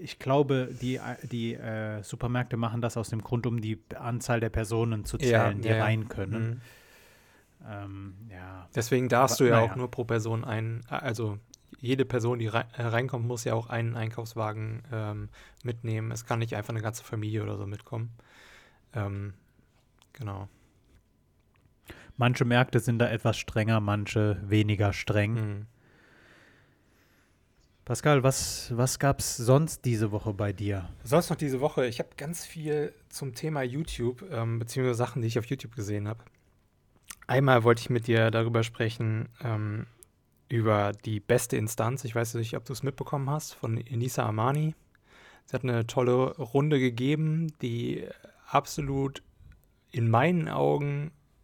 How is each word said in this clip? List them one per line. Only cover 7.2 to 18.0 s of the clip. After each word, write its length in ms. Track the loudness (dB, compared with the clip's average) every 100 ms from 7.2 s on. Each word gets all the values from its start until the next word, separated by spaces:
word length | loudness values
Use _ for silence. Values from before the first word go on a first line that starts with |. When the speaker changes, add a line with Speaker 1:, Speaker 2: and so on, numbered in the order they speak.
| _ _ _ _ -14
Speaker 1:
Ähm, 460 | -12 -10 -12 -14 -16 -18
ja. 380 | -16 -16 -16 -8
Speaker 2:
Deswegen 360 | -6 0 0 4
darfst 300 | 4 4 6
Speaker 1:
Aber, 40 |
Speaker 2:
du 60 | 6
ja 100 | 6
Speaker 1:
naja. 120 | 4
Speaker 2:
auch 40 | 0
nur 140 | -6
pro 140 | -4
Person 400 | 0 0 0 -2
ein, 360 | -2 -4 -4 -6 -6
also 500 | -6 -4 -4 -4 -6 -12 -20 _ -8
jede 280 | 0 2 2
Person, 320 | 0 0 0
die 80 | 0
rei-, 200 | -2 -2 -4
äh, 60 |
reinkommt, 440 | 0 0 0 -2 -4
muss 180 | -4
ja 80 | -2
auch 160 | -2 -2
einen 260 | -2 -2
Einkaufswagen, 880 | -2 -4 -6 -8 -4 -4 -4 -6 -8 -8
ähm, 380 | -6 -4 -6 -10 -14 -20 -10
mitnehmen. 480 | -8 -6 -4 -4 -4
Es 140 | -6
kann 140 | -2 -2
nicht 180 | -2 -4
einfach 140 | -4
eine 100 | -4
ganze 240 | -4 -6
Familie 380 | -6 -6 -2 -2
oder 160 | -4 -6
so 80 | -8
mitkommen. 440 | -10 -8 -6